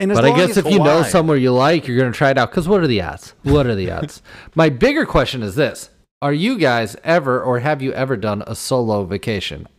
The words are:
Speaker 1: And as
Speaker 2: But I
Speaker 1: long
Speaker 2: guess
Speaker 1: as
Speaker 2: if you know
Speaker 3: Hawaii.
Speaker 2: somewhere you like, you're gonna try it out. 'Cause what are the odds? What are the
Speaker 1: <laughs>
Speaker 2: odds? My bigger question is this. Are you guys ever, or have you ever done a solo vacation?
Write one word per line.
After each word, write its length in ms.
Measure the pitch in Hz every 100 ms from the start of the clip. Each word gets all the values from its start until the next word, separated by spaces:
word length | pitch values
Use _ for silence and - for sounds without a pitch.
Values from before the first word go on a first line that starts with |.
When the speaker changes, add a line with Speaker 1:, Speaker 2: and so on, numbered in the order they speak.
Speaker 1:
And 100 | 98
as 60 | 117
Speaker 2:
But 60 |
I 40 | 135
Speaker 1:
long 80 | 147
Speaker 2:
guess 120 | 185
Speaker 1:
as 60 | 202
Speaker 2:
if 60 | 170
you 120 | 196
know 60 | 147 160
Speaker 3:
Hawaii. 140 | 127
Speaker 2:
somewhere 260 | 185 160 143
you 160 | 127
like, 340 | 127 143 170 135
you're 120 | 123
gonna 140 | 127
try 180 | 107 143
it 60 | 131
out. 120 | 117
'Cause 140 | 190 165
what 140 | 202
are 40 | 156
the 140 | 107
odds? 340 | 82 - - -
What 240 | 139 147 123
are 80 |
the 160 | 101 90
Speaker 1:
<laughs> 60 | 85
Speaker 2:
odds? 260 | 147 - - - -
My 140 | - 160
bigger 380 | 123 254 302 240
question 360 | 160 127 127
is 120 | 104
this. 340 | 107 123 - - _ _ -
Are 120 | 143
you 240 | 147 220 240
guys 380 | 143 117 110 -
ever, 400 | - 175 139 123
or 180 | 127 123
have 200 | 143 143
you 140 | 135
ever 200 | - 131
done 300 | 117 107 104 -
a 80 |
solo 500 | 110 - 127 113 104
vacation? 600 | 90 98 - 101 - 76 -